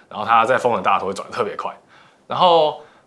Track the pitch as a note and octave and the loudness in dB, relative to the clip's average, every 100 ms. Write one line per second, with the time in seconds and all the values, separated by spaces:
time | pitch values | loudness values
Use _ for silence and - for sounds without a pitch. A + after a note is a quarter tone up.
0 | - G2 G#2+ A#2 A2+ A#2+ B2 G#2+ G#2 F#2+ | -16 -8 0 2 4 2 2 0 0 0
1 | F#2 F#2+ - - G#2 - - - _ _ | -2 -8 -8 -6 -6 -6 -12 -12 _ _
2 | _ _ - B2+ F3 E3 D3+ D3 - _ | _ _ -10 0 2 4 2 -2 -14 _